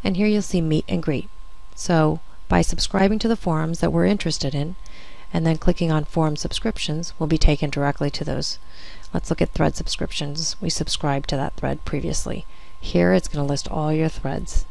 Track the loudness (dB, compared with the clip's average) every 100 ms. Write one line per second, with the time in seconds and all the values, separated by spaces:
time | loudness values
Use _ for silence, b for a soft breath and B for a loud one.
0 | 0 2 4 2 2 0 2 0 0 -2
1 | 0 -2 -4 -8 -8 -8 -8 -6 2 4
2 | 4 2 -6 b 2 4 4 2 2 2
3 | 2 2 0 0 0 0 0 0 2 4
4 | 4 2 0 -2 -2 -2 -4 -4 B B
5 | B B B 0 2 4 4 4 2 2
6 | 0 0 0 0 -4 -2 -2 -4 -4 -4
7 | -4 -4 0 6 6 6 0 0 0 0
8 | -2 -2 -4 -4 -4 -6 B B B B
9 | B -4 -2 0 0 2 0 0 -4 -4
10 | -4 -4 -4 -4 -4 -4 -4 -2 -2 -2
11 | 0 0 -2 -2 -2 -2 -2 -2 -2 -2
12 | -2 -2 -2 -4 -6 B B B 0 4
13 | 4 4 2 -2 0 -2 -2 -2 0 0
14 | 0 -2 -4 -4 2 2 2